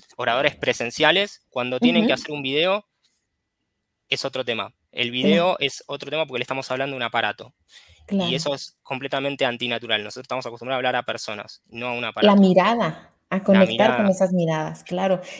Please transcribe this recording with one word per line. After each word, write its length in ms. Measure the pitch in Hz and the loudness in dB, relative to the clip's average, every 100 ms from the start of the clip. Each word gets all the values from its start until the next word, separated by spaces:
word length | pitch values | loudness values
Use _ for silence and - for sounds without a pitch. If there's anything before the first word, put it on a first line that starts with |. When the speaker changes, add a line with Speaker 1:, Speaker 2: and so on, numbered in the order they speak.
| - - | -20 -4
Speaker 1:
oradores 400 | 120 123 143 - | 0 2 0 0
presenciales, 880 | 135 120 120 - 151 180 202 - _ | -2 -2 -2 2 4 4 0 -6 _
cuando 300 | 127 123 127 | -6 -4 2
tienen 260 | - 170 220 | 2 4 2
que 60 | |
Speaker 2:
Ujú. 20 | |
Speaker 1:
hacer 180 | 127 - | 0 -2
un 100 | 147 | -6
video, 440 | 135 143 180 202 _ _ _ _ _ _ _ _ _ _ _ _ - | -2 0 0 0 _ _ _ _ _ _ _ _ _ _ _ _ -6
es 160 | 139 | -4
otro 200 | 139 131 | -4 -4
tema. 300 | 123 113 101 _ _ | -4 -4 -6 _ _
El 180 | - 120 | -6 -4
Speaker 2:
Claro. 60 | 127 | 0
Speaker 1:
video 340 | 131 165 180 - | 2 4 2 0
es 260 | 135 - - | -4 -6 -12
otro 240 | 139 139 | -12 -8
tema 160 | 151 151 | -6 -4
porque 120 | 123 | -6
le 60 | |
estamos 260 | 123 135 - | -4 -6 -4
hablando 220 | 131 139 | -4 -4
de 20 | 131 | -4
un 40 | |
aparato. 520 | 117 117 110 101 - _ _ - - - - 196 | -4 -2 -2 -4 -14 _ _ -20 -20 -20 -6 -4
Y 180 | 175 | -2
Speaker 2:
Claro. 0 | |
Speaker 1:
eso 200 | 131 160 | -2 -4
es 240 | 135 - _ | -6 -8 _
completamente 600 | - 131 135 139 139 139 | -10 -8 -4 -4 -4 0
antinatural. 580 | 131 120 123 117 117 107 | -2 0 -4 -4 -2 -2
Nosotros 200 | 104 131 | -4 -12
estamos 220 | 127 127 123 | -8 -8 -8
acostumbrados 320 | 117 120 131 | -10 -4 -2
a 20 | |
hablar 160 | 127 123 | 0 -2
a 80 | |
personas, 580 | 120 113 - 107 104 - _ | -4 -6 -8 -10 -12 -18 _
no 200 | 117 123 | -10 -6
a 40 | |
un 120 | 120 117 110 | -6 -6 2
Speaker 2:
La 140 | 208 | 6
Speaker 1:
aparato. 20 | 202 | 8
Speaker 2:
mirada, 760 | 190 180 196 233 175 - - _ - | 8 6 4 0 -2 -6 -18 _ -6
a 120 | 185 | -4
Speaker 1:
La 0 | |
Speaker 2:
conectar 500 | 196 190 185 - 214 | 4 6 6 4 2
con 100 | 247 | 4
Speaker 1:
mirada. 40 | 202 | 2
Speaker 2:
esas 240 | 185 185 | 2 2
miradas, 520 | 180 165 156 156 160 | 2 0 0 -4 -8
claro. 360 | - 180 190 180 - | -8 -2 0 -2 -4